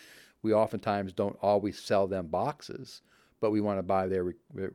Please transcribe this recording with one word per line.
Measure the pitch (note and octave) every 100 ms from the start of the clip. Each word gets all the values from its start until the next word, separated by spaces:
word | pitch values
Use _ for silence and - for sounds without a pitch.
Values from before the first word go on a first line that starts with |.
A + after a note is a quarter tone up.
| - - - _
We | A2
oftentimes | G#2+ A2 G#2+ A2 G2+ F#2+
don't | F#2 G2+ -
always | G2 G#2 G2+ -
sell | - G#2 G2
them | F#2+ E2
boxes, | F2+ B2+ - - - B2+ - _ _ _ _
but | A2
we | G#2
wanna | G#2 G2
buy | F2+ F#2+ F#2
their | F#2+ F2+
re-, | E2+ _ F#2+ F#2+